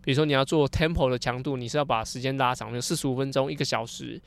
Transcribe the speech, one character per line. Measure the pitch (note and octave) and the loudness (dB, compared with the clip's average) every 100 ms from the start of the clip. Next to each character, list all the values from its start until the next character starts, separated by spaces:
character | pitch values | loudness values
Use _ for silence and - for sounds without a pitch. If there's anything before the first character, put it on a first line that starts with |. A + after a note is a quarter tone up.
比 | - | 0
如 | C3+ | 2
说 | |
你 | D#3 | 4
要 | C#3 | 2
做 | C3+ D#3+ C#3 | 4 2 2
tempo | - D#3+ E3+ C3+ | 2 0 2 2
的 | B2 | 2
强 | - B2 | -2 -2
度， | C3 C3+ | -4 -4
你 | A#2 | -2
是 | D3 | -2
要 | |
把 | C#3+ A#2 | 0 0
时 | A2+ B2+ | -2 -4
间 | C3 C3+ | -2 2
拉 | B2+ | 2
长， | B2 A2+ | 2 -4
比 | |
如 | A#2+ | -6
四 | - E3 | -2 -2
十 | C#3 | 0
五 | |
分 | B2+ C#3 | 0 0
钟、 | C3+ C#3 | 0 0
一 | |
个 | D3 | -2
小 | C#3+ A#2 A2+ | -2 -2 -4
时， | - B2+ A2+ | -10 -12 -12